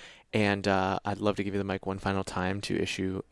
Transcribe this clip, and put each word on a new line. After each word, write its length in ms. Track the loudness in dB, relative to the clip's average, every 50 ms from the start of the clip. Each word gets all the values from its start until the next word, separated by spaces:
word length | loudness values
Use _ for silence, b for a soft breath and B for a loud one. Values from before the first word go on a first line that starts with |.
| B B B B B _
And, 340 | 2 4 4 4 4 2 2
uh, 320 | 2 4 4 4 2 0 0 -2
I'd 140 | -4 -2 0
love 180 | 0 0 0
to 80 | 0 -2
give 100 | -2 -2
you 40 | -2
the 60 | -2
mic 220 | -2 -2 -4 -4
one 120 | -4 -6 -2
final 260 | -2 0 0 0 -2
time 360 | -2 -2 -2 0 0 -2 -2
to 160 | -2 -2 0 0
issue 440 | 0 -2 -2 -2 -2 -2 -2 -4 -6 -6